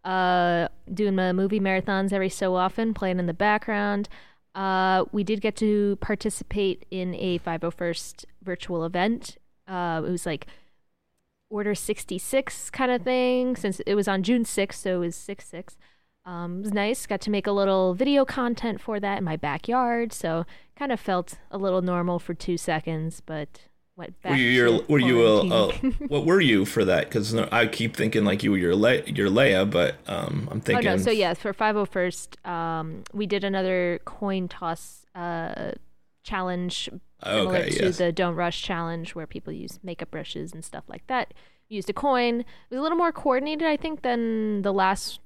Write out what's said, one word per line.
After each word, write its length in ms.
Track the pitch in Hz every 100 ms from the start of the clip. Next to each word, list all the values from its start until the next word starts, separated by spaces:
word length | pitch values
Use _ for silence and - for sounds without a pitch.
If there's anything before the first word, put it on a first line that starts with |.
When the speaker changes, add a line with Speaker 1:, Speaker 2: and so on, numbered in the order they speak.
Speaker 1:
uh, 640 | 185 185 180 180 175 170 165 - -
doing 220 | 185 208 190
my 160 | 185
movie 280 | 185 190 214
marathons 520 | 196 185 190 190 196
every 160 | 196 190
so 260 | - 190 185
often, 360 | 185 - 226
playing 240 | 214 190 180
in 80 | 175
the 80 |
background. 720 | 165 208 214 - 208 208 202 202 - - _ _
Uh, 500 | 190 190 190 185 190 -
we 100 | 208
did 180 | 196 220
get 140 | 214 -
to 380 | 220 208 202 196
participate 880 | - 202 220 - - 208 196 - -
in 240 | 185 180
a 240 | - 185 175
five 240 | 175 165
oh 80 | 170
first 560 | - 175 170 - - - -
virtual 420 | 185 175 - 175
event. 520 | 165 175 196 240 - - _ _ -
Uh, 340 | 185 175 160
it 60 | 156
was, 160 | 175 -
like, 200 | 160 - - _ _ _ _ _ _ _ _ _
Order 240 | 208 208
sixty-six 960 | 208 - 214 - 185 - 269 269 - -
kinda 280 | - 254 247
thing, 560 | 254 254 254 254 254 247
since 240 | 208 185
it 160 | - 202
was 100 | 202
on 160 | 190
June 220 | 190 247
sixth, 360 | 226 - 196 -
so 140 | 190 180
it 20 | 170
was 100 | -
six 300 | - 202 -
six. 280 | 165 - - _ _ _ _
Um, 340 | 180 175 175 180
it 40 |
was 80 | 208
nice. 320 | 208 208 254 -
Got 140 | 196
to 80 | -
make 160 | 208 208
a 40 |
little 420 | 202 196 190 185
video 300 | 180 277 277
content 560 | 262 - 240 233 233 185
for 200 | - 208
that 180 | 202 202
in 60 |
my 120 | 180 156
backyard, 760 | 147 143 - 247 240 233 226
so 320 | - 165 165 170 - - -
kinda 200 | 190 233
felt 420 | - 180 180 - -
a 80 | 202
little 240 | 196 185
normal 360 | 180 175 175 175
for 140 | -
two 220 | 170 - 170
seconds, 640 | - 156 160 160 160 -
but 380 | - 156 147 - - _ _ -
went 240 | 170 -
back 80 | 185
Speaker 2:
Were 40 | 135
you 100 | 123
your, 280 | 127 120 113
Speaker 1:
to 40 | -
Speaker 2:
were 60 | 147
you 260 | 123 120 113
a, 120 | 107
a, 100 | 95 113 101
Speaker 1:
quarantine. 200 | - 269
<laughs> 160 | - 285
Speaker 2:
what 160 | 147
were 160 | 156 190
you 240 | 147 104
for 200 | 98 -
that? 260 | 95 87 -
'Cause 240 | 113 104
no, 140 | 113 -
I 160 | 113 110
keep 300 | - 113 -
thinking, 280 | 110 110
like, 180 | 101 101
you 80 | 107
were 40 | 98
your 180 | 87 92
Le-, 260 | 110 127 -
your 220 | - 98
Leia, 400 | 107 135 92 98
but, 280 | 87 85 - -
um, 400 | 90 87 - 107
I'm 20 |
Speaker 1:
Oh, 20 |
no. 60 | -
Speaker 2:
thinking 380 | - - 208 190
Speaker 1:
So, 100 | 190
yeah, 240 | 220 180
for 180 | 175 220
five 240 | 190 214 208
oh 80 |
first, 520 | 196 196 180 - - - -
um, 560 | 170 165 160 160 160 -
we 140 | 202 208
did 160 | 202
another 540 | 196 196 185 185 175 175
coin 420 | - - 202 190 180
toss, 580 | - 170 165 - - _ 180
uh, 560 | 175 170 165 - - - - - _ _
challenge 640 | - 202 185 180 180 - - 185 - _
Speaker 2:
Oh, 180 | - 107
Speaker 1:
similar 160 | 92 180
Speaker 2:
okay, 120 | -
Speaker 1:
to 140 | -
Speaker 2:
yes. 140 | 185 180
Speaker 1:
the 140 | 175
Don't 220 | 165 175
Rush 280 | 165 175 -
challenge, 520 | - 170 165 165 165
where 120 | 175 151
people 260 | - -
use 260 | 156 - -
makeup 280 | 185 170 160
brushes 440 | 156 151 151 156
and 100 | 160
stuff 200 | - - -
like 180 | - -
that. 260 | 254 - - - _ _
We 80 | 214
used 140 | 185
a 20 |
coin. 480 | 196 285 254 240 233
It 60 | 233 - -
was 80 | 254
a 40 |
little 140 | 311 339
more 160 | 339
coordinated, 540 | - 294 254 294 311 320
I 80 | 294
think, 240 | 320 302
than 600 | 254 240 233 220 214 208
the 100 | 196
last 480 | 196 190 196 - -